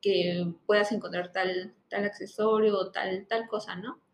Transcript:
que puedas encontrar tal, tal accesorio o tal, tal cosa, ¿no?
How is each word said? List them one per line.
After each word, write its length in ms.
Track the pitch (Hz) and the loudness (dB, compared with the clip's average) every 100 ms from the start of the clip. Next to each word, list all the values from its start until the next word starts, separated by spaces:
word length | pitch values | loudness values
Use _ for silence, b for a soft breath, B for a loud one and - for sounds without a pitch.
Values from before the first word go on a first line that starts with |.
que 500 | 202 185 175 175 175 170 _ | 4 4 2 0 -2 -6 _
puedas 260 | 208 208 | 2 4
encontrar 400 | 214 175 175 180 | -2 -4 -6 -4
tal, 420 | 190 185 185 185 - _ | -2 -2 -2 -6 -14 _
tal 160 | 196 202 | -4 -4
accesorio 720 | 202 196 - 214 220 214 202 | -4 -14 -2 2 4 4 4
o 140 | 185 | 0
tal, 340 | - 190 185 202 | -4 -4 -4 -2
tal 200 | 226 226 | -4 -2
cosa, 280 | 208 208 180 | -6 -6 -8
¿no? 240 | 220 330 _ | -8 -12 _